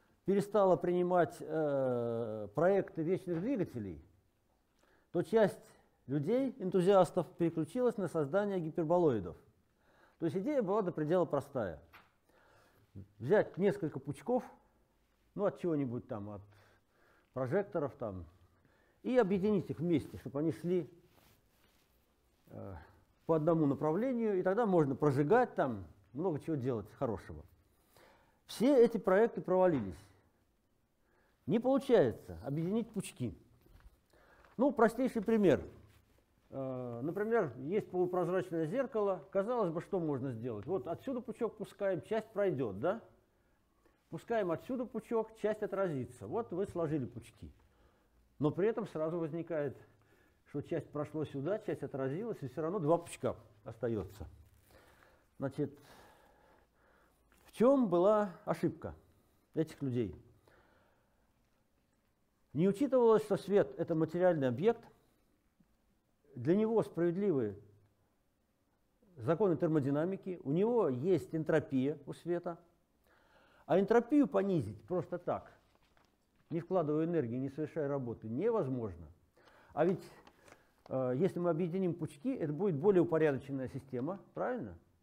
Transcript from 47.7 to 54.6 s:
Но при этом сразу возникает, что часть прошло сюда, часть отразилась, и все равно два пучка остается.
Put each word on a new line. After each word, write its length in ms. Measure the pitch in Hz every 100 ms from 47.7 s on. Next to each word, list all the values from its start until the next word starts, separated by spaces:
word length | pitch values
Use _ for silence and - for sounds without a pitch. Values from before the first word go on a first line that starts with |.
| _ _ _ _ _ _ -
Но 100 | 147
при 180 | 151 208
этом 200 | 226 190
сразу 320 | 156 156 170
возникает, 580 | 160 165 160 160 147 117 - _ _ _ _ _ _
что 140 | 143
часть 280 | - 165 -
прошло 360 | 147 151 156 147
сюда, 340 | 139 143 214
часть 240 | - 151
отразилась, 580 | 139 135 135 151 233 180
и 60 | 135
все 160 | -
равно 160 | 160 202
два 180 | 147 170
пучка 380 | - - 120 - - _
остается. 640 | - - 120 110 85 - - - - -